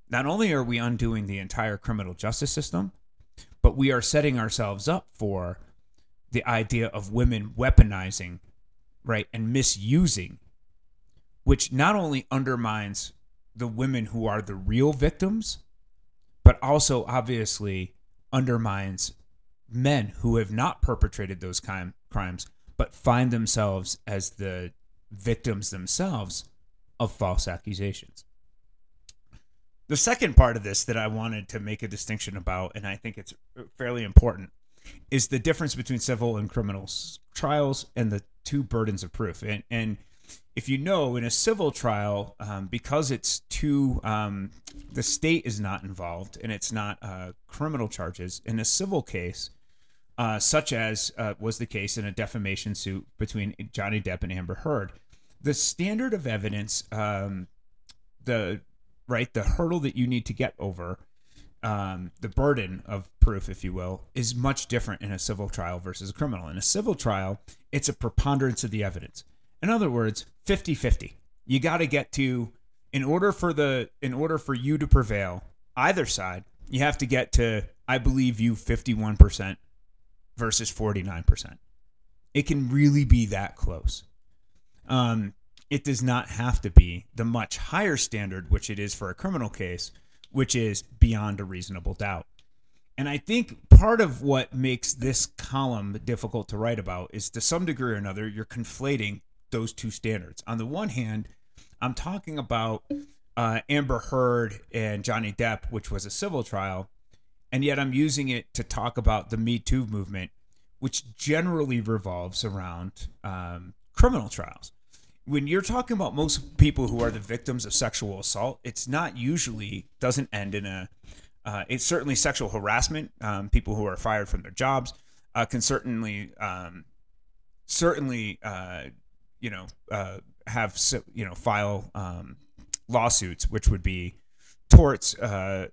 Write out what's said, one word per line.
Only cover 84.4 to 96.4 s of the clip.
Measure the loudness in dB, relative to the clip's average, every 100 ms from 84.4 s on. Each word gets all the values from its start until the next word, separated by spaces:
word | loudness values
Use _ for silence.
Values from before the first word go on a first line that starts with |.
| -20 -20 -20 -18 -2
Um, | 2 2 0 -2 -8 -20 -20 -6
it | -4
does | -2 0
not | 2 0 -2
have | -4 0 0
to | 8
be | 8 8 4 -8
the | -4 -2
much | -2 -4 -6
higher | -2 0 0 0
standard, | -2 -4 -6 -8 0
which | 0 0
it | -6
is | -6
for | -6 -8
a |
criminal | -6 -4 -4 -4
case, | -6 -8 -8 -10 -14 -20 -20 -6
which | -2 0 0
is | 0 -2
beyond | -8 4 4 4 -2 -4
a |
reasonable | -8 -10 -10 -8 -6
doubt. | -6 -4 -6 -10 -20 -20 -20 -20 -20 -12 -6
And | -4
I | -4
think | 0 0 -2 -8 12
part | 12 12 6
of | 4 0
what | 0 0 0
makes | -2 0 0 -4
this | -2 -2 0 -2
column | -6 -6 -2 -2 -2 -4 -6
difficult | -4 -4 -4 -6